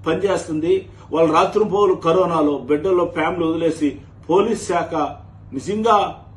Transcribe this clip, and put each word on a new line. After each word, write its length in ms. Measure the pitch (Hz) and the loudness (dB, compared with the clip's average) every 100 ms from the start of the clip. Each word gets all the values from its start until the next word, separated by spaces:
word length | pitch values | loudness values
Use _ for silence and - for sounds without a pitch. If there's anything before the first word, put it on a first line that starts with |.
| 160 | -2
పనిచేస్తుంది? 800 | 180 190 185 - 156 165 190 - - - | 0 0 -2 -2 -4 0 0 -2 -20 -6
వాళ్ళు 220 | 156 165 | 0 4
రాత్రింపౌలు 600 | 165 190 208 208 190 202 | 4 2 0 0 2 2
కరోనాలో 640 | 175 165 165 180 160 147 139 | 2 2 2 2 2 0 -2
బిడ్డల్లో 480 | 123 147 190 180 170 | -2 -2 2 0 0
ఫ్యామిలీ 400 | 165 160 180 160 | -2 -4 -2 -2
వదిలేసి 520 | 165 165 - 147 123 - - - | 0 -2 0 -4 -4 -18 -20 0
పోలీస్ 380 | 185 220 214 - | 2 2 -2 -2
శాఖ 280 | 175 170 160 147 - - - - | -4 -2 -4 -4 -6 -20 -20 -12
నిజంగా 720 | 135 127 214 226 208 151 - - | -10 -6 -2 2 2 0 -8 -20